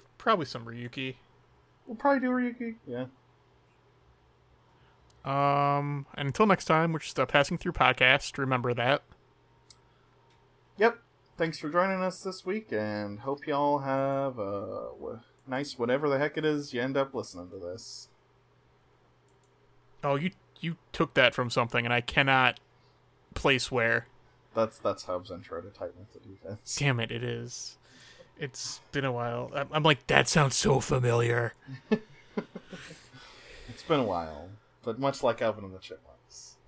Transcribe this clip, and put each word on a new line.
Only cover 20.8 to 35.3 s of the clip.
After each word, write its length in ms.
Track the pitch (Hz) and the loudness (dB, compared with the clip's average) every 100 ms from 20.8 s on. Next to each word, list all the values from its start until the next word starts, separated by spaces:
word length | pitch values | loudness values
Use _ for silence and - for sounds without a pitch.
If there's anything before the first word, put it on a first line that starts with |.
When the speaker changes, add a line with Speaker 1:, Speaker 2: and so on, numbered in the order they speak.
| _ | _
Speaker 1:
took 220 | - 160 | -2 0
that 200 | - 123 | 6 6
from 160 | - 120 | 4 -2
something, 340 | 131 117 123 | 0 0 0
and 80 | 117 | 0
I 80 | 120 | 0
cannot 600 | 120 - 139 131 127 - _ _ _ _ _ _ - | 0 2 4 6 4 2 _ _ _ _ _ _ -16
place 360 | - 147 131 - | 0 2 2 2
where. 360 | 127 117 117 - _ - _ _ | 0 2 0 -4 _ -20 _ _
Speaker 2:
That's, 240 | 113 110 - | 0 0 0
that's 260 | 107 95 | -4 -4
Hub's 260 | - 90 90 | -4 -8 -8
intro 300 | 87 - 82 | -14 -12 -12
to 80 | 92 | -12
Titan 300 | - 90 92 | -12 -12 -12
of 120 | 101 | -20
the 140 | - - | -20 -20
Defense. 480 | 98 - 110 - - | -18 -14 -14 -8 -2
Speaker 1:
Damn 220 | 143 120 | 0 0
it, 100 | 113 | -2
it 140 | 117 | -6
is. 520 | 123 120 120 - - - _ - - - - - | -6 -6 -8 -12 -14 -16 _ -20 -20 -20 -20 -14
It's 420 | 143 - - - - | -12 -10 -10 -12 -8
been 120 | 147 | -4
a 80 | 135 | -2
while. 380 | 120 120 120 127 | -2 -4 -6 -6
I'm, 140 | 143 139 | -8 -4
I'm 100 | 156 | 2
like, 240 | 156 151 - | 4 4 4
"That 200 | 135 127 | 4 6
sounds 280 | 165 139 - | 6 4 4
so 220 | - 131 | 4 4
familiar." 760 | - 135 123 117 120 120 117 - - 131 - | 4 2 4 4 4 2 0 -4 -16 -12 -2
Speaker 2:
<laughs> 80 | 220 - - - - - 190 - 180 - 165 - 131 - - - - - | -2 -2 -20 -14 -10 -10 -10 -16 -16 -16 -20 -20 -20 -20 -20 -20 -20 -18
It's 140 | 117 | -10
been 180 | - 151 | 0 2
a 40 | |
while, 440 | 113 87 80 73 87 107 _ _ | 2 -2 -4 -10 -14 -18 _ _
but 160 | - 113 | -8 -2
much 240 | 139 131 | -2 0
like 180 | 127 | 0